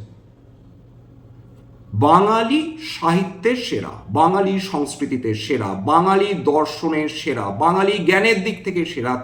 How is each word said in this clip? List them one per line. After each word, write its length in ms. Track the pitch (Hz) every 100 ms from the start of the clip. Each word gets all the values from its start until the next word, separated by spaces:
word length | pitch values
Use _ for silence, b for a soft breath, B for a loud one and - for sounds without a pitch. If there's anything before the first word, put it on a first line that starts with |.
| - - - - - - - - - - - - - - - - - - - 101
বাঙালি 800 | 143 170 202 226 233 302 320 -
সাহিত্যের 720 | - - 165 180 190 - 226 247
সেরা, 340 | - 113 82 - -
বাঙালি 500 | 139 165 190 196 190
সংস্কৃতিতে 720 | 175 151 139 - 135 123 113
সেরা, 340 | 107 - 127 101
বাঙালি 640 | 95 110 165 185 196 202
দর্শনের 760 | 175 135 147 147 - 165 156 151
সেরা, 400 | - 156 117 101
বাঙালি 420 | 101 165 185 196
জ্ঞানের 520 | 202 170 190 226 202
দিক 200 | 196 196
থেকে 220 | 196 175 160
সেরা, 300 | 135 120 127